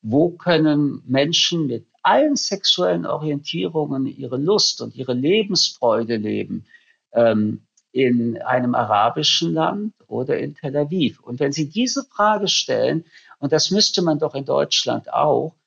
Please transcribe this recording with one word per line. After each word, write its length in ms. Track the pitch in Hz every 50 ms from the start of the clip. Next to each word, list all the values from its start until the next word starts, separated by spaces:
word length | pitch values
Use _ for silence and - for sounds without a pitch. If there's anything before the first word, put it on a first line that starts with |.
Wo 300 | - 110 110 143 160 175
können 720 | 170 175 - 180 175 156 156 156 151 147 147 143 - - -
Menschen 600 | - 127 135 143 156 170 - - - 175 170 156
mit 180 | 135 120 113 - _ _ _ _
allen 340 | 170 202 254 285 311 285
sexuellen 680 | 226 - - 202 196 - - - 180 180 180 180 170 170
Orientierungen 1000 | - - 160 151 156 147 143 147 - - 170 185 180 165 160 151 147 139 135 135
ihre 320 | 131 104 - 139 120 123 127
Lust 420 | 143 165 208 202 - - - -
und 160 | 123 113 113
ihre 160 | 123 131 127 123
Lebensfreude 1040 | 123 131 147 190 220 214 196 196 - - - - - - 120 110 113 117 113 117
leben? 480 | 110 107 107 107 104 101 95 95 92 - _ - - _ _ _ _ _ _ -
Ähm, 540 | 117 117 117 110 107 107 107 110 110 _ _ _ _ _ _ _
in 460 | 127 135 123 123 120 117 120 113 113
einem 340 | - - 127 127 127 123 123
arabischen 760 | 120 117 107 107 101 104 120 117 156 156 - - - 170 170 165
Land 400 | 160 160 175 196 202 214 220 - _ _
oder 320 | _ 113 113 127 135 131 90
in 160 | - 143 147
Tel 200 | - - 143 135
Aviv? 460 | 143 147 143 170 190 156 113 - _
Und 200 | _ - 120 -
wenn 120 | 147 139 143
Sie 160 | 156 156 143
diese 340 | 156 208 247 254 - 277 262
Frage 440 | _ _ - 208 214 214 208 196 185
stellen, 560 | - - - - 127 110 113 127 147 160 165 _ _ - _ - - _
und 140 | - 139 156
das 180 | 156 - -
müsste 300 | 190 202 208 - - -
man 180 | 180 165 156 147
doch 160 | 156 147 -
in 120 | 139 139
Deutschland 680 | 135 139 139 143 - - - - 127 120 113 - - -
auch 420 | 123 143 151 139 117 131 160 _ _ _